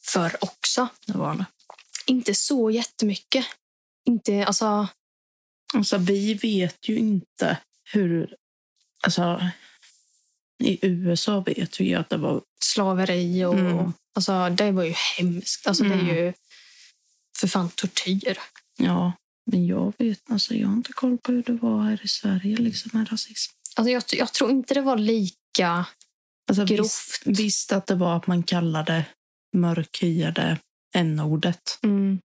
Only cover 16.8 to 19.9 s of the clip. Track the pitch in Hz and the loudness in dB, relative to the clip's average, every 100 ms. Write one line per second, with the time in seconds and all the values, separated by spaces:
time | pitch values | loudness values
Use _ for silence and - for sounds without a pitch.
16.8 | - _ _ _ _ - 196 196 170 - | -20 _ _ _ _ -2 0 0 -2 -4
17.8 | 202 - - 196 - 190 - - _ - | -4 -4 -2 -2 -2 -6 -10 -20 _ -2
18.8 | 180 180 175 180 _ _ - 185 175 185 | 0 2 0 -4 _ _ -2 0 2 0
19.8 | 196 | -2